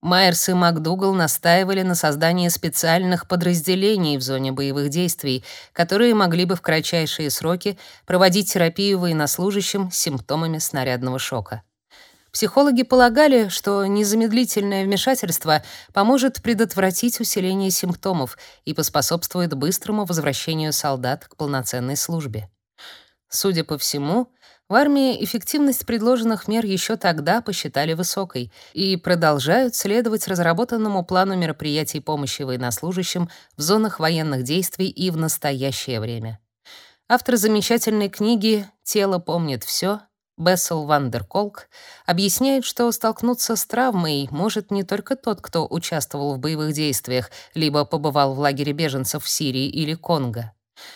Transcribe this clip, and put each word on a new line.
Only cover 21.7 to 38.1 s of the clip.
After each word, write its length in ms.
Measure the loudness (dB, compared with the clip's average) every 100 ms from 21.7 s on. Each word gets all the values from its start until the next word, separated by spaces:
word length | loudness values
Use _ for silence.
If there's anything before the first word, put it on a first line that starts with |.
| -4 -4 -4
службе. 520 | -4 -4 -6 -8 -12 _ _ _ -20 -20 _ _ _
Судя 380 | -4 0 0 -2
по 120 | -4
всему, 540 | -4 -4 -2 0 -2 _ _ _ _
в 60 | 2
армии 480 | 4 4 2 0
эффективность 640 | -4 -4 -4 0 2 0 -2
предложенных 600 | -2 2 2 2 -2 -2
мер 160 | -2
еще 320 | 0 -2 -2 -2
тогда 460 | 0 0 0 0
посчитали 520 | 0 -6 -4 -2 -2
высокой 580 | -2 -4 -4 -6 -6 -10 -12 -16
и 240 | -4 -2 -2
продолжают 760 | 0 2 4 2 2 2 2
следовать 540 | 0 0 2 2 0 -2
разработанному 760 | 0 2 2 0 0 0 -2
плану 320 | 0 0 2 0
мероприятий 640 | -2 -2 -2 -2 -2 -6
помощи 440 | -6 -4 -4 -6
военнослужащим 840 | -6 -4 -4 -4 -4 -4 -4 -2 -4 -6 _ -8
в 40 |
зонах 380 | 0 2 2 0
военных 440 | 0 0 0 -2
действий 440 | 0 -2 -2 -2 -4
и 220 | -2 -4
в 80 | 0
настоящее 840 | -2 -2 -4 -2 -4 -4 -6 -4
время. 400 | -4 -6 -8 -12 _ _ -20 -20 -20 _ _
Автор 280 | 0 4 4
замечательной 720 | 4 2 4 2 2 0
книги 580 | 0